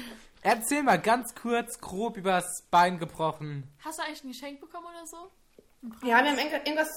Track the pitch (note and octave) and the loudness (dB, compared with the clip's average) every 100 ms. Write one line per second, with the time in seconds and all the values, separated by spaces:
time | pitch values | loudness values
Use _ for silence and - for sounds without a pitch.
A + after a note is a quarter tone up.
0 | A#3+ A3+ - _ F#3+ A#3 - D4 C4+ F3+ | -10 -16 -20 _ 0 2 2 0 4 4
1 | G#3+ B3 A3+ - A#3 A#3 A#3 - - F#3 | 4 2 0 -8 -2 -2 -2 -8 -10 -4
2 | A3+ A3+ F#3 F3+ - - - F3 F3+ F3+ | -4 -2 0 0 0 -8 4 6 6 4
3 | E3 - D#3+ D#3 D3+ C#3+ C3+ - D4+ E4 | -6 -2 -2 -2 -6 -8 -10 -12 -10 -8
4 | D#4 D4+ C4 - C#4+ C#4 D#4+ F4 E4+ E4+ | -8 -8 -12 -12 -12 -14 -16 -16 -14 -14
5 | E4 E4+ F#4+ _ _ _ _ _ A#3 A3 | -14 -16 -18 _ _ _ _ _ -16 -6
6 | B3+ A#3 C#4+ C4+ D4 D4 C#4+ D#4 D#4 | 4 6 6 2 0 -2 -2 0 0